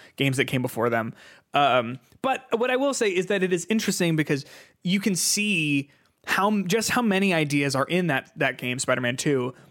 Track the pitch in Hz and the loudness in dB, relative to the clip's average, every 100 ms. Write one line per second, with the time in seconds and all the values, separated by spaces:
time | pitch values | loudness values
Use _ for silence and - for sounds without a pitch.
0 | - - 139 131 131 131 127 117 117 117 | -10 0 0 2 0 -2 -2 -2 0 0
1 | 113 - - - _ - 139 127 117 131 | -2 -10 -20 -20 _ 2 4 2 0 -6
2 | _ - 269 247 - 226 254 254 277 254 | _ -6 -4 -4 -4 -2 0 0 0 0
3 | 220 180 180 202 185 180 - 220 214 - | 0 0 0 -2 0 -2 -2 -2 -2 0
4 | 170 156 151 139 - - - _ 175 202 | 0 0 0 -2 -6 -18 -20 _ -2 0
5 | 208 170 - 208 208 175 151 143 135 _ | 0 0 0 -2 -2 -2 0 -2 -4 _
6 | _ _ - - 202 208 180 220 214 254 | _ _ -4 0 2 0 0 0 0 0
7 | 226 190 196 165 151 147 139 135 135 175 | 2 2 2 2 0 0 0 0 0 0
8 | 175 131 - 156 135 127 131 127 - 127 | 0 -2 -4 -2 -2 -2 -6 -2 0 0
9 | 123 120 156 135 127 - - | 0 -2 0 0 0 -6 -20